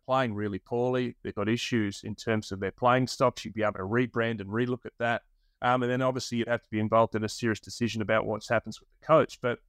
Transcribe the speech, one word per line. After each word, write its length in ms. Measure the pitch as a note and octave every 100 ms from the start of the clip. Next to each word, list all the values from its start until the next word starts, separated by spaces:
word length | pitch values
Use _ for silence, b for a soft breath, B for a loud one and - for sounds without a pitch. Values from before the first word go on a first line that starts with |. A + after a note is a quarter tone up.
playing 300 | - C3 B2+
really 240 | G#2 G#2 G2
poorly. 580 | - A#2+ B2 B2+ B2 -
They've 120 | -
got 140 | G2+ G2+
issues 540 | A#2 - A#2+ G#2 G2+
in 100 | G#2+
terms 380 | G2+ - A2 G#2
of 80 | G2
their 120 | G2
playing 340 | - B2 B2+ B2+
stops. 360 | - B2+ - A2+
You'd 80 |
be 80 | G#2
able 100 | G#2+
to 120 | G2+
rebrand 580 | F#2 A#2 B2 A#2+ A2+ A2
and 80 | G2
relook 340 | G#2+ B2 B2
at 80 | G#2+ -
that. 240 | A#2 A2+ _ _ _ -
Um, 200 | B2 B2+
and 80 | B2
then 120 | B2+
obviously 340 | C3 C3 - A#2+
you'd 120 | A2+
have 140 | A#2+
to 60 | -
be 100 | A2
involved 360 | G#2+ A2+ A2+
in 100 | A2
a 40 | G#2+
serious 300 | - A#2 G#2
decision 440 | - - A2+ A2
about 240 | G#2 A2 G#2+
what 180 | G#2+ -
happens 340 | A2+ A2 -
with 80 | _
the 160 | _ -
coach. 340 | D#3 B2 -
But 200 | B2 -